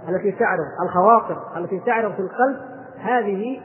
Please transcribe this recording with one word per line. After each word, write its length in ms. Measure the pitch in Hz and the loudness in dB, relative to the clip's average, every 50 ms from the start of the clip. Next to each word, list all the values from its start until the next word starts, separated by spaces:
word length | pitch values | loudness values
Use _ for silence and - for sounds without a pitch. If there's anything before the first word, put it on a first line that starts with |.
| - 170 | -6 -4
التي 240 | 180 180 208 202 | -4 0 0 -2
تعرض، 320 | 185 - 233 196 190 170 147 - - - 175 | 0 0 0 0 0 -2 -4 -6 -4 -4 -4
الخواطر 520 | 180 185 180 190 220 233 220 - - 160 - - - - | 0 2 6 8 8 8 8 6 0 -6 -8 -10 -10 -8
التي 240 | 170 175 165 196 175 - | -8 -6 -4 -6 -2 0
تعرض 260 | 240 226 226 226 202 | 0 0 0 0 -2
في 80 | 170 202 | -2 -4
القلب، 360 | 185 185 - - 254 277 269 - - - - - - - - - | -6 -6 0 2 2 2 2 -4 -10 -14 -16 -16 -16 -18 -14 -8
هذه 640 | 208 233 254 240 208 202 196 190 220 254 269 - | -2 0 2 2 2 0 -2 -2 -2 -4 -6 -8